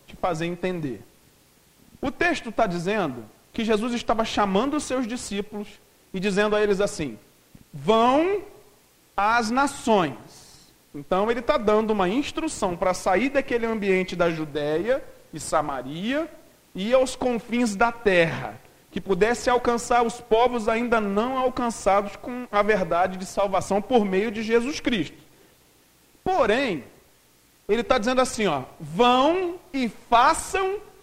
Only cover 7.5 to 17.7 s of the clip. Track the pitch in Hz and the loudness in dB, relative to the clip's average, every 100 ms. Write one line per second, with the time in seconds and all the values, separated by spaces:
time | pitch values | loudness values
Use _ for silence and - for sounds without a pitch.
7.5 | - _ 147 151 226 247 277 359 403 - | -20 _ -6 2 4 4 4 2 -2 -6
8.5 | - - _ _ _ _ - 208 240 220 | -20 -20 _ _ _ _ -2 2 2 0
9.5 | 254 285 - 233 208 151 120 - - - | 0 0 -2 2 2 2 -4 -18 -20 -20
10.5 | - - _ _ 143 - 185 220 240 247 | -20 -20 _ _ -14 -2 0 0 -2 0
11.5 | 294 214 214 220 208 180 247 - 320 311 | 0 2 2 2 0 2 0 -2 -6 -6
12.5 | - 190 170 185 180 202 185 269 277 269 | -4 -4 0 -2 0 0 2 2 0 0
13.5 | 240 226 226 196 185 185 175 170 160 151 | -2 -2 -2 0 0 0 0 0 0 -6
14.5 | 147 147 160 220 277 - - _ 151 - | -4 -2 -2 0 -2 -4 -20 _ -14 -2
15.5 | 160 147 135 131 165 220 294 330 - - | 0 0 -6 -8 -8 -4 -4 -4 -12 -20
16.5 | _ _ 185 214 262 262 - 254 233 - | _ _ -8 2 2 2 -2 -2 -2 -2
17.5 | 240 233 | 0 0